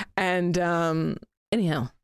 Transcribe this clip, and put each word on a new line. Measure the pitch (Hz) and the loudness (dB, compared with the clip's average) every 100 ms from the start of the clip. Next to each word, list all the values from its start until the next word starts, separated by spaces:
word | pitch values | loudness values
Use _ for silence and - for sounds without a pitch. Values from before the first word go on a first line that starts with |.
| - - | -6 -2
and, | 185 180 175 175 | 0 2 2 0
um, | 175 170 165 160 156 - - _ _ | 0 0 0 0 -2 -6 -12 _ _
anyhow, | 226 170 151 127 - | 0 0 0 -4 -10